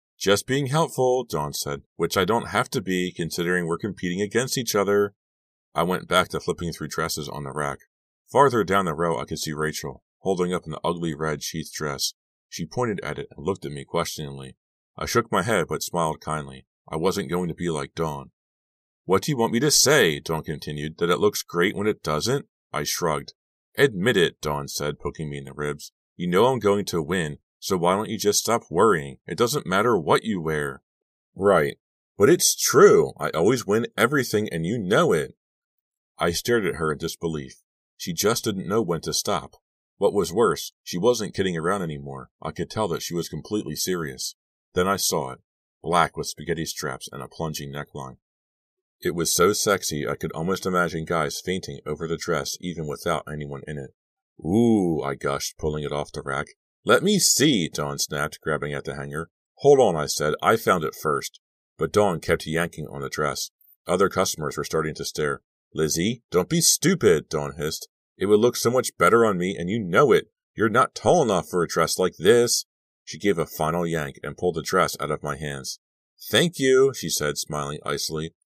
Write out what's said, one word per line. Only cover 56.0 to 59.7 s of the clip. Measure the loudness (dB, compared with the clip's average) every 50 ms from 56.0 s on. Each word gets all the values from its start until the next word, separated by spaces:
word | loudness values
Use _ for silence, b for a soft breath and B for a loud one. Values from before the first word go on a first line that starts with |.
| -6 -6
the | -10 -10
rack. | -8 -6 -6 -6 -6 -8 -12 _ _ _ _ _ 2
"Let | 4 4 6 6
me | 4 4 4
see," | 4 4 4 4 4 4 4 4 0 -2
Dawn | -4 -4 -4 -4 -4 -4
snapped, | -6 -4 -4 -4 -4 -4 -6 -8
grabbing | -4 -4 -4 -2 -4 -4 -6
at | -6 -8
the | -8 -8
hanger. | -8 -8 -8 -8 -8 -10 -10 _ _ _ _ _ 2
"Hold | 6 8